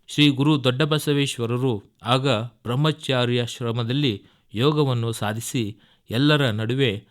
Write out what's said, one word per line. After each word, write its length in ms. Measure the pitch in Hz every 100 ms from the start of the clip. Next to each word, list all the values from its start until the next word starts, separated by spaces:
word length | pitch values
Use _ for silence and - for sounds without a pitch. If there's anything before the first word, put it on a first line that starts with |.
| -
ಶ್ರೀ 200 | - 147
ಗುರು 360 | 127 143 151
ದೊಡ್ಡಬಸವೇಶ್ವರರು 1160 | 127 127 156 151 151 143 139 - 117 123 131 104 - _
ಆಗ 260 | 117 131 139 110
ಬ್ರಹ್ಮಚಾರ್ಯಾಶ್ರಮದಲ್ಲಿ 1800 | 120 _ - 123 156 151 - 131 123 120 117 - 120 117 117 135 143 101 - _ _
ಯೋಗವನ್ನು 580 | 101 139 151 139 120 117
ಸಾಧಿಸಿ 640 | 110 104 110 - 135 104 - _ _ -
ಎಲ್ಲರ 400 | 110 147 151 135
ನಡುವೆ 540 | 107 110 127 127 101 -